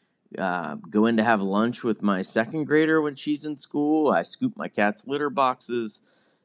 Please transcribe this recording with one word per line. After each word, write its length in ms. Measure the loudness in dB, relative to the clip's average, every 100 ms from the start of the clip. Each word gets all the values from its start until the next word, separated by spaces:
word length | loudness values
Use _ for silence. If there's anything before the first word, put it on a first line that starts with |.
| _ _ _ -6
uh, 360 | -4 -2 -4
go 320 | -10 -2 2 4
in 100 | 4
to 80 |
have 160 | 4 2
lunch 420 | 2 2 0 -2
with 200 | -2 0
my 180 | 0 0
second 440 | 0 -2 -2 -2
grader 360 | 2 4 4 2
when 140 | 0
she's 320 | -4 -6 -4 -6
in 100 | -10
school. 560 | -6 -2 2 4 4
I 120 | 2
scoop 300 | 0 -2 -4
my 140 | -4 -6
cat's 380 | 0 0 0 -6
litter 240 | -4 -2
boxes. 720 | 0 0 0 -6 -4 -4 -10 _ _ _ _